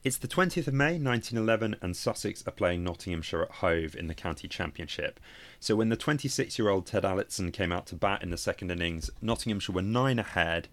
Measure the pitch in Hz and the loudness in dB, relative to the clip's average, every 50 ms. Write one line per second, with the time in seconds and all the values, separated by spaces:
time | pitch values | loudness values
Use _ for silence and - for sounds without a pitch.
0 | - 135 127 - - 131 - 180 185 180 - 180 143 143 135 135 143 156 175 165 | 0 -2 -2 -2 -6 -2 2 4 4 4 2 -2 -2 0 2 4 4 4 2 2
1 | 143 131 123 117 - - 120 113 110 110 113 107 110 107 107 - - 90 87 - | 2 2 2 2 0 -2 -2 2 4 4 4 4 4 0 -2 -2 -4 -4 -4 -2
2 | - 117 107 - - 101 - - - 92 - - 101 87 87 87 87 90 85 - | -2 -2 -2 0 -4 -4 -6 -4 -8 -8 -2 2 2 4 4 2 0 -2 -4 -4
3 | - 92 87 82 82 - - 82 82 - - - - 90 82 82 82 78 - - | -4 -4 -4 -4 -4 -2 0 0 0 -2 -2 0 2 4 4 4 2 -2 -6 -6
4 | 85 80 80 - - 87 76 - - 80 - - 90 82 - - 80 - - - | -8 -8 -8 -6 -4 -4 -4 -4 -6 -10 -6 -4 -4 -4 -4 -8 -10 -8 -6 -4
5 | - - - - - - - - - - - - - - 110 107 113 113 113 110 | -4 -6 -6 -8 -20 -20 -20 -20 -20 -20 -18 -8 0 2 4 4 6 4 2 2
6 | - - 151 143 - 135 - - - - - - 110 104 98 95 92 - - 101 | 2 0 0 0 0 -2 0 0 -2 -2 0 0 2 4 4 2 0 0 0 2
7 | 95 98 92 95 - - - - 92 85 - - 95 85 90 87 - - 92 82 | 2 2 2 0 -2 -2 -4 -4 -2 -2 0 0 0 0 0 -2 -4 -8 -4 0
8 | - 98 98 - - 87 87 - - 107 104 - 98 87 87 87 85 85 82 82 | 0 0 0 0 -2 -4 -6 -2 -2 -2 -2 -2 -4 -4 -2 0 0 -2 -2 -4
9 | - - - - - 110 113 - - 117 107 98 - - 92 92 95 104 113 123 | -6 -8 -8 -4 -2 -2 -2 0 0 -2 -2 -2 -2 -2 -2 0 0 2 2 2
10 | 131 135 127 113 - - - 92 82 82 82 85 - - | 4 4 2 0 0 0 2 2 2 2 2 -2 -4 -6